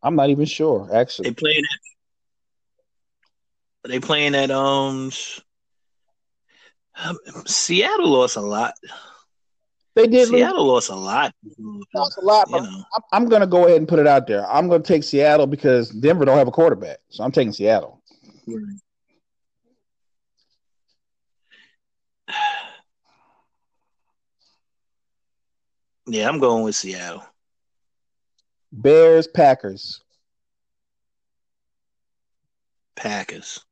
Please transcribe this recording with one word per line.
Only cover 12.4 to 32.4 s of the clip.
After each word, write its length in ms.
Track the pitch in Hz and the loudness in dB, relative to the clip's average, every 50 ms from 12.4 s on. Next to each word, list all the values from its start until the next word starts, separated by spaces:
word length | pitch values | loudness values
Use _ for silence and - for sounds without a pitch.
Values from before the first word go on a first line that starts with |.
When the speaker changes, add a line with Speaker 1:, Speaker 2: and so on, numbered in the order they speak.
| 214 - | 2 2
Speaker 2:
You 40 | - | -2
Speaker 1:
but 100 | 170 123 | -6 -6
Speaker 2:
know. 200 | 98 95 95 - _ - | -6 -14 -18 -18 _ -10
Speaker 1:
I'm, 60 | 226 _ _ - | -10 _ _ -2
I'm 160 | 202 240 233 | -2 2 2
gonna 160 | 226 214 202 | 2 2 2
go 200 | 185 175 180 175 | 4 4 4 6
ahead 120 | 170 175 | 6 6
and 100 | 160 156 | 4 2
put 120 | 156 170 160 | 2 2 4
it 80 | 147 | 4
out 180 | 147 143 135 131 | 6 4 4 2
there. 240 | - 107 101 101 92 | 0 -4 -4 -4 -2
I'm 180 | 113 147 170 | -2 0 2
gonna 140 | 180 175 165 160 | 2 0 0 2
take 200 | - 185 156 143 | 2 0 0 0
Seattle 420 | - - 139 143 151 147 151 143 | -2 0 2 4 4 4 4 2
because 440 | 135 143 139 - 143 127 123 117 113 | 0 -2 -2 2 2 2 2 0 -2
Denver 340 | 110 110 123 147 175 180 143 | -8 -2 0 0 2 2 2
don't 120 | 135 131 | 2 4
have 100 | 147 135 | 4 2
a 40 | 123 | 2
quarterback, 460 | - - 165 165 123 95 98 82 - - _ _ | 2 2 2 2 2 0 -6 -14 -14 -16 _ _
so 140 | - - 107 | -12 -8 -8
I'm 80 | 131 | -2
taking 220 | - 156 131 110 104 | 0 0 0 0 -4
Seattle. 480 | - 98 107 113 101 76 64 - _ _ _ _ _ _ _ _ _ _ | -2 0 2 2 0 0 -6 -20 _ _ _ _ _ _ _ _ _ _
Speaker 2:
Right. 100 | - 226 220 214 202 202 202 _ _ _ _ _ _ _ _ _ _ _ _ _ _ _ _ _ 233 254 _ _ _ _ _ _ _ _ _ _ _ _ _ _ _ _ _ _ _ _ _ _ _ _ _ _ _ _ _ _ _ _ _ _ _ _ _ _ _ _ _ _ _ _ _ _ _ _ _ _ | -14 -12 -12 -12 -14 -16 -18 _ _ _ _ _ _ _ _ _ _ _ _ _ _ _ _ _ _ _ _ _ _ _ _ _ _ _ _ _ _ _ _ _ _ _ _ _ _ _ _ _ _ _ _ _ _ _ _ _ _ _ _ _ _ _ _ _ _ _ _ _ _ _ _ _ _ _ _ _
<sighs> 80 | - - 831 831 831 831 807 - - - _ _ _ _ _ _ _ _ _ _ _ _ _ _ _ _ _ _ _ _ _ _ _ _ _ _ _ _ _ _ _ _ _ _ _ _ _ _ _ _ _ _ _ _ _ _ _ _ _ _ _ _ _ _ _ _ _ _ _ _ _ _ _ _ _ _ | -12 -8 -6 -6 -6 -6 -8 -14 -18 -20 _ _ _ _ _ _ _ _ _ _ _ _ _ _ _ _ _ _ _ _ _ _ _ _ _ _ _ _ _ _ _ _ _ _ _ _ _ _ _ _ _ _ _ _ _ _ _ _ _ _ _ _ _ _ _ _ _ _ _ _ _ _ _ _ _ _
Yeah, 220 | 127 113 110 107 | -10 -8 -4 -4
I'm 120 | 120 151 151 | -4 -2 0
going 240 | 135 123 117 113 110 | 0 0 2 0 -2
with 120 | 107 101 | -4 -6
Seattle. 480 | - - 95 92 92 90 87 85 85 - _ _ _ _ _ _ _ _ _ _ _ _ _ _ _ _ _ _ _ _ _ _ _ _ _ _ _ _ _ | -8 -10 -10 -12 -12 -14 -14 -16 -16 -20 _ _ _ _ _ _ _ _ _ _ _ _ _ _ _ _ _ _ _ _ _ _ _ _ _ _ _ _ _
Speaker 1:
Bears, 560 | - 113 110 135 151 160 165 165 165 160 160 | -20 -2 2 4 6 8 8 8 6 4 2
Packers. 720 | 165 _ 175 156 139 127 - - 101 98 98 - - - - _ _ _ _ _ _ _ _ _ _ _ _ _ _ _ _ _ _ _ _ _ _ _ _ _ _ _ _ _ _ _ _ _ _ _ _ _ _ _ _ _ _ _ _ _ _ _ _ | 0 _ 4 4 4 4 2 -4 -14 -14 -14 -16 -18 -18 -20 _ _ _ _ _ _ _ _ _ _ _ _ _ _ _ _ _ _ _ _ _ _ _ _ _ _ _ _ _ _ _ _ _ _ _ _ _ _ _ _ _ _ _ _ _ _ _ _